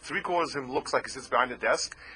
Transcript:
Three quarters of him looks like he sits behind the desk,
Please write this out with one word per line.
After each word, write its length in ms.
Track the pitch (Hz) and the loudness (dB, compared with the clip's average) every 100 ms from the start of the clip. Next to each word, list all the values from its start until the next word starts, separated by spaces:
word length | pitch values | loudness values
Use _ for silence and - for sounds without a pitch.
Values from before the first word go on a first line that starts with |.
Three 200 | - 196 | -6 -4
quarters 340 | - 175 147 139 | 0 2 2 -2
of 80 | |
him 80 | 127 | -2
looks 220 | 147 - | -2 0
like 120 | 139 - | 0 0
he 40 | |
sits 180 | 127 - | -10 0
behind 220 | 120 123 | 2 2
the 80 | 113 | 2
desk, 400 | 113 143 - - - | 2 2 0 -10 -18